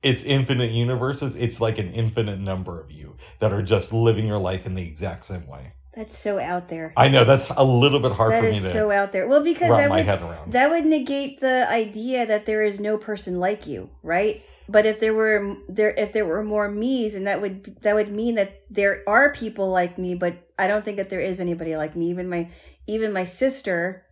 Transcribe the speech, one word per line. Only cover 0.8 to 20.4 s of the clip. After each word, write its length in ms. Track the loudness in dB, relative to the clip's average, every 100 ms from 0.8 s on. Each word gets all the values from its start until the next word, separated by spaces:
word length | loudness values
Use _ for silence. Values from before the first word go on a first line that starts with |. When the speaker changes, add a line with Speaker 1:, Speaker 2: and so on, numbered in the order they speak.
| 0 0 -4 -4 -6 -4
Speaker 1:
it's 240 | -4 -2
like 200 | -2 -2
an 120 | -4
infinite 480 | -2 -2 -2 -4 -4
number 400 | -6 -6 -8 -12
of 120 | -14
you 260 | -18 -18 -20 -20 -2
that 120 | -2
are 120 | 0
just 280 | 0 0 2
living 360 | 2 2 2 0
your 100 | -2
life 300 | -2 -6 -6
in 80 | -8
the 80 |
exact 420 | -8 -8 -8 -8 -12
same 220 | -12 -12
way. 260 | -18 -18 -20 -20
Speaker 2:
That's 240 | -16 -14 -8
so 220 | -4 -4
out 300 | -2 -6 -6
there. 240 | -10 -6 4
Speaker 1:
I 140 | 6
know, 160 | 8 8
that's 240 | 6 4
a 160 | 2 4
little 340 | 6 6 4
bit 140 | 2
hard 180 | 2 2
Speaker 2:
That 120 | 4 2
Speaker 1:
for 40 |
me 60 | 0
Speaker 2:
is 80 |
Speaker 1:
to 80 | 0
Speaker 2:
so 200 | 0 0
out 200 | 0 0
there. 160 | -2 2
Well, 160 | 4
because 280 | 4 2 4
Speaker 1:
wrap 80 | 6
Speaker 2:
that 80 | 4
Speaker 1:
my 80 | 2
Speaker 2:
would, 80 | 2
Speaker 1:
head 160 | 0
around. 320 | -2 -12 -4
Speaker 2:
that 160 | 2 2
would 160 | 4 2
negate 560 | 2 0 -4 -6 -4
the 260 | 0 2 2
idea 560 | 0 -2 -6 -4 -2 0
that 200 | 0 0
there 180 | 0
is 160 | 0 -2
no 180 | -2 -2
person 440 | -4 -8 -6 -2
like 260 | -2 -2 -6
you, 220 | -10 -12 -16
right? 400 | -4 0 0 -2 -12 -20 2
But 160 | 4 4
if 160 | 2
there 120 | 0
were, 440 | 2 2 2 -2 -8 -10
there, 220 | 0 0 2
if 160 | -2
there 120 | -2 -2
were 200 | -2 -2
more 240 | -2 -2
me's, 440 | -2 -2 0 -2
and 140 | -4 -4
that 140 | -2
would, 340 | -4 -8 -16 -4
that 120 | 0
would 160 | 2 0
mean 260 | -2 -2 0
that 260 | -2 -4 -8
there 340 | 0 0 0 2
are 280 | 4 4
people 360 | 2 -10 -4 0
like 280 | 2 0 -2
me, 180 | -6 -2
but 220 | -2 -4